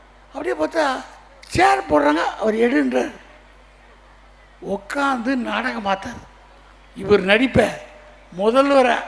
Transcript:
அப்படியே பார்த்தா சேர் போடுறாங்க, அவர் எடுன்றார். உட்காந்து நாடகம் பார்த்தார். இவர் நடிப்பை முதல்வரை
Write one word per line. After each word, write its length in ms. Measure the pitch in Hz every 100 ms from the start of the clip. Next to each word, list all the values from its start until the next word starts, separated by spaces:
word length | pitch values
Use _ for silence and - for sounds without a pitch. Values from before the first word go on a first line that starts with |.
| - - -
அப்படியே 220 | 269 330 311
பார்த்தா 300 | 311 330 285 254 - - - - -
சேர் 420 | - 392 392 302
போடுறாங்க, 340 | 294 285 311 392 -
அவர் 200 | 220 220
எடுன்றார். 580 | 240 294 262 254 - - - - - - - _ - - - - - - - - 359
உட்காந்து 640 | 196 - 285 277 254 233 262
நாடகம் 460 | 214 214 247 233
பார்த்தார். 400 | 202 190 247 226 - - - - - - - 180
இவர் 240 | 196 202
நடிப்பை 460 | 185 220 262 - 208 - - - - - - 175
முதல்வரை 580 | 214 262 277 269 247 -